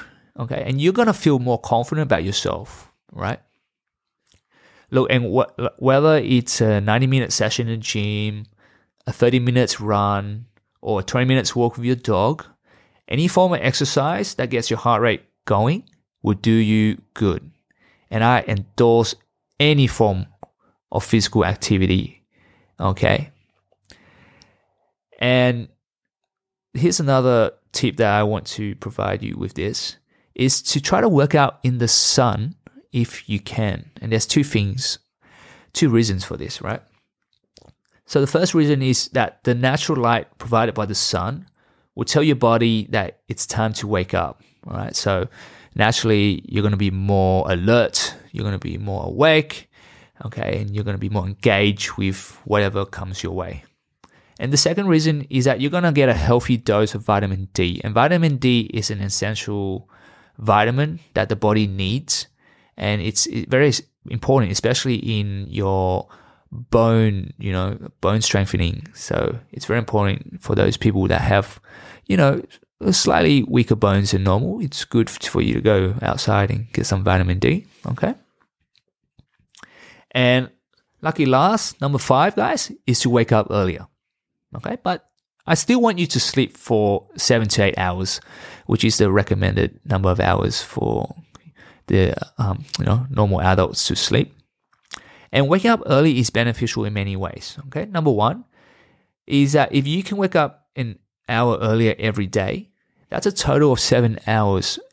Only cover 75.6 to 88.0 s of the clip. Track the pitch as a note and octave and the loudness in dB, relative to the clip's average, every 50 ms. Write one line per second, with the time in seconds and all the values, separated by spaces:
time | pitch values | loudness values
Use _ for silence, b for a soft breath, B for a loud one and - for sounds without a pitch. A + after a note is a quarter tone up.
75.6 | - G#2+ G#2 F#2+ F#2+ F#2 G2+ B2 - - - - - - G#2 G2+ G2 G2 - - | 2 2 4 4 2 0 -2 -2 -2 -2 -2 -2 0 0 2 2 2 0 -2 -4
76.6 | A2+ - - - - - G2 F#2+ G2 F#2+ F#2+ F#2 F#2 F2+ F2+ F#2 - A#2+ D3+ G3 | -6 -6 -6 -4 -2 -2 -2 0 2 2 2 2 2 2 0 2 2 2 2 0
77.6 | - - _ _ - - B2 - - G#3 C4 - _ _ _ _ _ _ _ _ | -2 -8 _ _ -8 -8 -4 -2 -2 -4 -4 -6 _ _ _ _ _ _ _ _
78.6 | _ _ _ _ _ _ _ _ _ _ _ _ _ _ _ _ _ _ _ - | _ _ _ _ _ _ _ _ _ _ _ _ _ _ _ _ _ _ _ -20
79.6 | B B B B B B B B B B - B2 B2+ B2 B2 B2+ B2+ - - _ | B B B B B B B B B B -2 2 4 4 4 2 0 -2 -10 _
80.6 | _ _ _ _ _ _ _ _ - D#3 D#3+ - D3+ C3 B2+ C3 D3+ F#3 A3 G#3+ | _ _ _ _ _ _ _ _ -6 -4 -2 0 2 4 4 4 4 4 2 0
81.6 | - - - - C3+ C#3 C#3+ C3 - - C3 C3 D#3 G3 G#3 - G#3+ - D#4+ - | -2 -6 -6 -4 -4 -2 -2 -2 2 2 4 4 4 2 2 0 0 0 -2 -2
82.6 | - - - - _ - B2 - - C3 A#2+ A#2+ A2+ - A#2+ G#2+ G2+ - - G#2 | -4 -8 -10 -8 _ -2 0 0 2 2 4 2 4 4 4 2 2 2 0 0
83.6 | G2 F#2 E2+ - - - _ _ _ _ _ _ _ _ _ _ _ _ - A#2+ | 0 0 -2 -6 -10 -18 _ _ _ _ _ _ _ _ _ _ _ _ -16 -12
84.6 | - - A#3 B3+ - F#3 F3+ - - _ _ _ _ _ _ _ _ - F3+ - | -10 -8 -10 -6 -4 -4 -4 -4 -8 _ _ _ _ _ _ _ _ 0 0 0
85.6 | - - A#3+ B3+ A#3+ A3+ G#3 F3 F3 D3 - B2+ - - - - B2 F#2+ - - | 2 2 2 2 2 2 2 0 -2 0 0 -2 -2 0 0 0 0 0 -4 -8
86.6 | - - A#2+ G#2+ G#2+ G2+ G2+ F#2+ - - - - - - B2+ A#2 A2+ G2+ - - | -4 0 0 2 2 2 0 0 -4 -8 -8 -4 0 2 2 2 2 0 2 2
87.6 | G2+ G2 - - F#2 F2+ F2 F#2 | 2 2 0 0 -2 -4 -2 -4